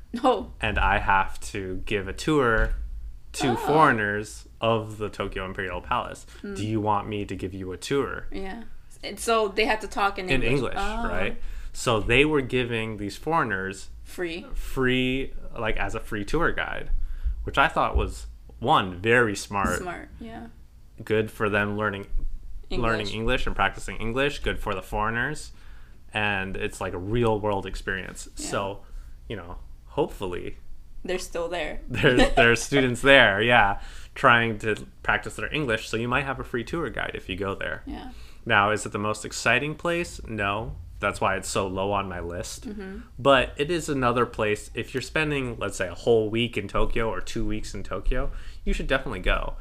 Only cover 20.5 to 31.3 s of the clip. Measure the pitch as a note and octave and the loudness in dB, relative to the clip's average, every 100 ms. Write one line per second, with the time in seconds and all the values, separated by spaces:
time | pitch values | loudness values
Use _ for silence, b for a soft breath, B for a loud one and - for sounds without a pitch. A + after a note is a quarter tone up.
20.5 | - - - - - A2+ A2 A2 - G#2 | -16 -20 -20 -20 -12 0 2 2 -2 0
21.5 | G#2 G#2 G#2 G#2+ G2 - - - - - | 2 2 0 -2 -2 -2 0 0 -2 -6
22.5 | - - B2+ A2+ A2 G#2 G#2+ A2+ B2+ - | -10 -4 0 2 0 -2 -2 0 2 2
23.5 | - G2 G#2+ G2+ G2 A2 B2 C#3+ C#3+ G#2+ | 2 0 0 -8 -4 -2 0 0 0 -2
24.5 | F2+ G#2+ F#2+ - G#2 G#2+ A#2 C3+ D#3 - | -2 -2 -4 -4 -2 0 0 -2 -4 -10
25.5 | b b b b b - G#2+ G#2 G2 F#2+ | b b b b b -8 -2 0 0 -2
26.5 | G2+ G#2+ - F#2 F2+ G2 A#2+ A2+ G#2+ G#2 | -4 -6 -4 -6 -4 0 2 4 4 2
27.5 | G2 F#2+ - - F#2+ - - - - - | 0 -2 -6 -4 -4 -6 -10 -14 -10 -4
28.5 | A2+ G2 G#2 b b b b - G2+ F2 | -2 -4 -6 b b b b -10 -10 -8
29.5 | F2+ - - - - D#3+ - F#2+ F2+ F#2+ | -12 -12 -16 -4 -2 0 -2 -6 -6 -8
30.5 | - - - - - F3+ F3+ - | -10 -10 -12 -10 -10 -4 -4 -4